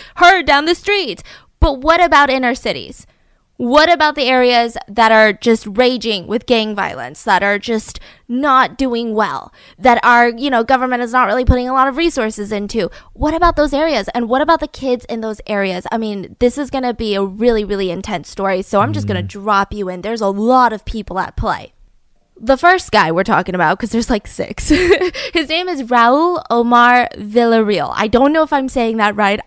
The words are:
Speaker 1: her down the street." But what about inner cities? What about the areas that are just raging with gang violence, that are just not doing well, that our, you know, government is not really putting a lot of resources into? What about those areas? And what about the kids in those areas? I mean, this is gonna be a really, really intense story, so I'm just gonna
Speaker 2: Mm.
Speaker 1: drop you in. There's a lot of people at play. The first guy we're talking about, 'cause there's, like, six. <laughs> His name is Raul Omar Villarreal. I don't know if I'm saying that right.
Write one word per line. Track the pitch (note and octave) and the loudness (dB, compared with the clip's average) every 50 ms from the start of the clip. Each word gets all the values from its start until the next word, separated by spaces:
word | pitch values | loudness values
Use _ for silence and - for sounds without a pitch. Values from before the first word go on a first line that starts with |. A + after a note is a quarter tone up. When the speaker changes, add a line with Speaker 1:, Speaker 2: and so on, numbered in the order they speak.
| - - _ - | -20 -20 _ 4
Speaker 1:
her | F4+ F4 F#4+ F4+ C#4+ | 4 6 6 4 2
down | C#4 C#4+ C#4 D4 | 2 2 2 2
the | D#4+ F4 | 0 -2
street." | - - G4 G#4 G4+ F4+ B3 F#3 - - - - - _ _ _ _ | -2 -2 -2 -2 -2 -2 -4 -8 -10 -12 -18 -20 -20 _ _ _ _
But | - D#4 C#4 B3+ | 0 0 0 0
what | C4 D#4 E4 E4+ F4+ | 0 2 2 4 4
about | E4+ D#4+ C#4+ C#4+ C4 | 4 4 4 4 4
inner | C4 C4 B3+ A#3+ C4 | 2 0 0 -2 -2
cities? | - - A#3 F3 B2+ F2 - - - - _ _ _ _ _ _ _ _ _ _ _ | -2 -4 -6 -6 -6 -8 -12 -16 -18 -18 _ _ _ _ _ _ _ _ _ _ _
What | B3 A#3 B3+ D4 D#4 E4+ | -4 2 4 4 4 4
about | E4+ - D#4 D4+ D4 | 4 2 2 0 0
the | D4+ C4 | -2 -2
areas | A#3+ C4 B3+ B3 B3 B3 A#3 A#3 A#3 A#3 - - - | 0 2 2 2 4 2 2 0 0 -4 -10 -14 -8
that | G3+ A#3+ A3+ A3 A3+ | 0 2 4 4 6
are | A3 G#3+ G#3+ | 6 4 4
just | G3+ - - A#3+ A3+ A3 - | 2 0 0 0 0 0 0
raging | G#3 G3 G#3 B3+ B3 B3+ A#3 F#3+ A3+ G#3+ F#3+ E3 E3 | -6 -2 0 2 2 2 0 -4 -6 -6 -6 -6 -6
with | G3+ A3+ - | -6 -6 -2
gang | - B3 A3+ A3 G#3+ G#3 | 0 0 0 0 -2 -4
violence, | G3+ F#3+ D3 - C3+ A#2 B2 D3+ - - | -4 -6 -6 -6 -8 -12 -12 -14 -10 -4
that | - G3 F3+ | -2 0 0
are | G3 G3+ G3+ G3+ | 2 0 -2 -2
just | - - A3+ A3 A3 - - - - - - _ _ - | -2 -4 -4 -4 -4 -6 -12 -16 -18 -20 -20 _ _ -8
not | A#3+ B3+ C#4+ D4 C4 C4 B3+ B3+ B3+ - | -6 -2 0 2 4 4 2 2 0 -4
doing | C#4 C4 A#3 A#3 A#3+ A3+ G#3+ | -4 -2 -2 -4 -4 -4 -2
well, | G#3+ G#3+ F3 C#3 - - - _ _ - - _ _ | -2 -2 -2 -4 -8 -12 -14 _ _ -20 -20 _ _
that | F#3 B3 A#3+ A3+ - | 4 4 4 4 4
our, | A3+ A#3+ A#3+ A#3+ A#3+ | 4 6 6 4 4
you | A#3 A#3 C4 C#4+ | 2 -2 -4 -2
know, | C4 A3+ A#3 | 0 0 2
government | - C4+ B3+ B3+ B3+ B3+ A#3+ B3 | 2 0 0 2 -2 -2 -4 -4
is | A3+ A#3 | -2 0
not | B3+ B3 G3 | 0 2 2
really | G#3 B3+ B3+ | 2 0 2
putting | A#3 B3+ B3 B3 B3+ | 2 2 2 0 -2
a | |
lot | C4 C4+ C4+ C4+ | 0 2 2 0
of | B3+ | 0
resources | C#4 E4+ E4+ - C4+ A3+ A3 G#3+ - G#3 G#3 | 0 -2 -2 0 -2 -4 -4 -4 -6 -8 -6
into? | G#3+ G3+ G#3 G3+ - A3+ F#3 - - - - - - | -6 -6 -6 -6 -4 -4 -4 -4 -6 -12 -20 -20 -8
What | - B3+ D4+ D#4+ | -4 -2 -2 0
about | E4 F4 E4+ E4 | 2 0 0 2
those | - D4 D4 - | 2 0 0 0
areas? | C#4 D#4 E4 D4 B3+ D4 - - | -2 -2 0 0 -2 -4 -4 -4
And | A#3+ A#3+ G#3+ | -6 -4 -2
what | B3 C4+ | 0 0
about | D4+ D4+ E4 D#4+ | 2 2 2 0
the | D4+ - | 0 -6
kids | - - C4+ C4+ B3 A#3+ - | -10 -8 -4 -4 -4 -4 -4
in | - A#3+ A3+ | -8 -10 -8
those | A3 A3 G#3+ G#3+ - - | -8 -8 -10 -10 -8 -6
areas? | G#3+ G3+ G3 F#3+ F3+ D#3+ - - | -4 -4 -2 -2 -4 -6 -6 -6
I | - A3+ | -6 -4
mean, | A3+ G#3+ G#3 G3 F3+ - G2+ _ | -4 -4 -6 -8 -10 -12 -4 _
this | A#3+ B3 - C#4+ | 0 0 0 -2
is | D4 D#3 | -6 -6
gonna | - C4+ B3+ B3 A#3 | -6 -4 -4 -4 -4
be | - A#3 G#3+ G3+ | -4 -4 -4 -2
a | G3 G3 | -2 -2
really, | G3 F#3 G#3 A3+ B3 A#3 G#3+ G#3 | -4 -4 0 0 2 2 0 -2
really | G3 G#3 G3 G3 F3+ | -4 -4 -4 -4 -4
intense | E3+ F#3 G3 - G#3 F3 C3+ - | -4 -6 -8 -8 -8 -8 -8 -10
story, | - - G3 G3 F#3+ F#3 | -8 -4 -2 -2 -2 -2
so | G3 - - G3 | -4 -2 0 0
I'm | G#3 G3+ | 0 0
just | G#2+ G#2 - G2+ | -2 -4 -4 -4
gonna | G3+ F3+ F3 | -4 -6 -6
Speaker 2:
Mm. | F#2+ | -8
Speaker 1:
drop | - G3+ G3 F#2 - G3 G3 - - | -10 -10 -4 0 0 0 0 -2 -4
you | G#3 G3 F3+ | -8 -8 -8
in. | F3+ F3+ | -8 -8
There's | F3 G#3 A#3 A3+ | -8 -6 -6 -2
a | G#3+ G3 | -2 -2
lot | G3 G3+ G#3+ A#3 B3+ B3+ B3 A#3 A3 | -2 0 0 2 4 4 4 2 0
of | G3 - | -4 -8
people | - - A3+ G3+ - F3 F#3+ | -10 -8 -8 -8 -8 -6 -6
at | F3+ - - - | -6 -6 -6 -6
play. | - G#3 D#3+ - - - _ _ - _ _ _ _ _ _ _ _ _ _ _ | -4 -4 -4 -6 -8 -14 _ _ -20 _ _ _ _ _ _ _ _ _ _ _
The | A3+ A3+ C4+ C4 | -2 -2 0 4
first | - F4 F#4 F#4 - - | 4 4 4 4 0 0
guy | - D#3+ D#3+ D#3+ D#3+ | 2 2 2 2 2
we're | F3 G3 | 0 0
talking | A3+ G#3 D3+ F3+ - F3+ | 2 0 0 0 -2 -2
about, | F3+ E3+ D#3 F3+ - | 0 2 2 0 0
'cause | - G#3+ | -4 -4
there's, | - A3+ A#3 - | -2 -4 -2 0
like, | B3 G#3 - - | -2 -4 -4 -8
six. | - - - - - - - - | -8 -8 -8 -8 -6 -6 0 2
<laughs> | D4+ F4+ F#4 F4 G4 - F4+ F4+ - - - B4 - | 2 2 4 2 2 2 0 -2 -4 -6 -10 -6 -4
His | F4 D#4 B3+ | -4 -4 -2
name | D#4 E4+ F4+ F#4 | -2 -4 -2 -4
is | F4 C4+ C4 | -6 -6 -4
Raul | A3+ B3 A#3+ A#3 A#3 B3+ D4 E4 F4+ F4+ E4 - - | 0 2 4 4 4 4 4 2 0 0 -2 -4 -2
Omar | A#3 A#3+ A#3 A#3+ A#3+ A#3+ A#3+ A#3+ B3 B3 A#3+ - - - | 0 0 2 4 4 4 6 6 4 4 2 0 -4 -10
Villarreal. | G#3 G#3 G#3 A#3+ A#3 A#3 A#3 A3+ A3 G#3 G#3 E3+ C#3+ - - | -14 -2 0 2 2 4 4 2 2 2 0 -2 -2 -4 -4
I | - G#3 A3 | -4 -2 0
don't | G3+ A#3 C4 C#4+ D4+ | 2 4 4 4 4
know | D#4+ D#4 | 2 0
if | C#4+ | 0
I'm | D#4 C#4 C4 B3+ | 0 -2 -2 -2
saying | - C4+ A#3 A3+ A3+ A3+ | -2 -2 -2 -2 0 0
that | G#3+ G#3 G#3 | 0 0 0
right. | G#3 G#3+ G3 G3+ G#3+ - | 0 0 0 0 -2 -2